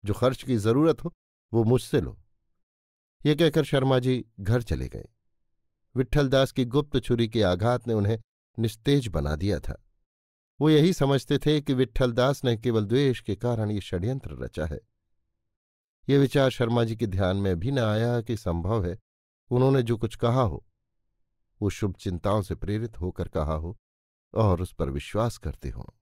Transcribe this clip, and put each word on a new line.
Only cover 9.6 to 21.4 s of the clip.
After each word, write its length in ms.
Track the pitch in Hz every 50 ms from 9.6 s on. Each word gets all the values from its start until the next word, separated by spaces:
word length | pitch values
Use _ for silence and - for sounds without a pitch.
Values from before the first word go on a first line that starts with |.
था। 240 | - - - - _ _ _ _ _ _ _ _ _ _ _ _ _ _ _ _
वो 100 | 139 156
यही 220 | 156 151 151 185
समझते 460 | 180 - 143 135 139 131 - - 147 135
थे 220 | - 151 151 151
कि 140 | 143 - 135
विट्ठल 380 | 127 131 123 _ - 135 123
दास 320 | 117 120 123 135 143 - -
ने 120 | 127 117
केवल 300 | 110 113 123 113 110 107
द्वेष 340 | 101 113 131 143 135 123 -
के 160 | - - 101
कारण 340 | - - 120 120 117 110 104
ये 100 | 107 101
षड्यंत्र 540 | - - - 90 90 113 131 139 - - 76
रचा 320 | 62 64 60 - - 78
है। 140 | 80 76 - _ _ _ _ _ _ _ _ _ _ _ _ _ _ _ _ _ _ _ _ _ _ _ _ _ -
ये 100 | 135 139
विचार 320 | 139 131 - 147 135 131
शर्मा 340 | - - 123 113 117 120 117
जी 120 | 113 113
के 100 | 113 120
ध्यान 300 | 104 92 92 101 90 95
में 220 | 98 98 98 92 85
भी 120 | 98 123
न 80 | 143 135
आया 420 | 117 107 107 110 117 120 120 120
कि 160 | 110 - 117
संभव 480 | 104 - 95 85 85 85 95 113 113 92
है 140 | 87 85 - _ _ _ _ _ _ _ _ _ _
उन्होंने 320 | 117 123 127 135 135 135
जो 160 | 123 113 117 110
कुछ 180 | 113 110 -
कहा 260 | - - 117 117 131
हो, 240 | 127 104 71 - - _ _ _ _ _ _ _ _ _ _ _ _ _ _ _